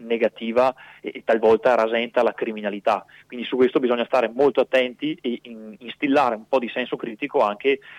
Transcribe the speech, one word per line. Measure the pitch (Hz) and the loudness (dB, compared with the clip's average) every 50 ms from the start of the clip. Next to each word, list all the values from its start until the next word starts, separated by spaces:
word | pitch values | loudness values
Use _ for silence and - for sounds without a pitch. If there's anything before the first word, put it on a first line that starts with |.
| 120 | -6
negativa | 113 117 113 117 104 _ - 117 113 110 123 127 131 - - - - - - | -4 -2 0 0 -2 _ -4 -8 -2 0 2 2 2 0 -4 -16 -20 -20 -14
e, | - 139 - | -12 -12 -12
e | 127 - | -8 -2
talvolta | - 113 113 113 110 113 107 - 131 123 | 0 0 4 6 4 4 6 4 2 4
rasenta | 113 113 113 117 117 117 120 - 123 120 | 4 2 2 0 -2 -4 -2 0 0 0
la | 110 - | 0 0
criminalità. | - 120 113 107 107 104 101 101 101 - 113 104 95 - _ - - - | -2 -6 -6 -6 -6 -6 -6 -6 -2 -2 -2 -2 -2 -4 _ -20 -20 -20
Quindi | - 123 123 110 | -16 -14 -12 -8
su | - 135 | -6 0
questo | 127 127 120 - 147 | 2 2 2 2 2
bisogna | 127 120 123 120 113 | 0 2 0 0 0
stare | - - 127 117 107 | 0 2 0 0 0
molto | 117 127 143 139 - 135 | 0 2 2 4 4 2
attenti | 123 - - 131 127 127 117 - 143 151 156 - | 0 2 2 0 0 0 -4 -6 -6 -6 -6 -4
e | - 123 - - - | -4 -6 -6 -6 -8
in-, | 123 117 110 110 107 104 - | -16 -18 -16 -16 -18 -18 -16
instillare | 123 113 - - 147 139 135 147 135 120 113 | -16 -16 -10 -6 -2 2 2 4 2 2 0
un | 107 110 | -2 -4
po' | - 135 131 | 0 0 0
di | 120 110 | 0 -2
senso | - 127 123 - 147 | -6 -6 -6 -6 -6
critico | - - 113 110 - 147 135 - 135 | -8 -8 -10 -8 -8 -10 -4 0 0
anche, | 110 101 104 - - 135 135 - - - - | 2 2 0 0 0 0 0 0 -4 -18 -20